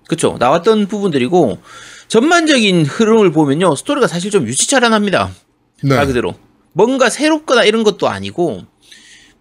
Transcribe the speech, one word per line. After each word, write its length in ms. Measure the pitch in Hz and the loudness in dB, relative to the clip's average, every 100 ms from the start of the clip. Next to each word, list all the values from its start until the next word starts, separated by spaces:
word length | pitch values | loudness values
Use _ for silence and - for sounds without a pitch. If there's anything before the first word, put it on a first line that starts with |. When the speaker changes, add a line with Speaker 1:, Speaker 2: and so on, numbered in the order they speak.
| - | -10
Speaker 1:
그쵸. 280 | - 120 - | -4 -4 0
나왔던 460 | 123 165 175 220 196 | 0 0 2 0 -2
부분들이고 720 | 208 196 143 127 180 131 87 - - - - - | -4 -2 -2 0 2 0 -2 -12 -20 -20 -20 -2
전반적인 760 | 220 294 349 320 269 214 180 147 | 0 2 2 2 2 2 2 0
흐름을 460 | - 220 226 196 | 0 2 4 4
보면요. 440 | 151 147 143 185 139 | 2 0 2 0 -2
스토리가 300 | - 285 226 | -2 -2 -2
사실 240 | 175 196 | -2 -2
좀 160 | 202 113 | -2 -2
유치차란합니다. 840 | 127 - 262 233 220 208 156 95 92 _ _ _ _ | -4 -2 0 2 0 0 -2 -4 -8 _ _ _ _
Speaker 2:
네. 120 | 139 | -2
Speaker 1:
말 120 | 131 139 | 0 0
그대로. 280 | 120 92 - _ _ _ | -2 -4 -8 _ _ _
뭔가 380 | 151 226 269 247 | -2 0 2 0
새롭거나 540 | - 302 320 - 247 | 0 0 0 0 0
이런 180 | 208 220 | 2 2
것도 240 | 214 175 127 | 0 0 -2
아니고 540 | 101 98 98 170 95 - _ _ - - - _ _ | -4 -8 -4 -4 -6 -12 _ _ -20 -20 -20 _ _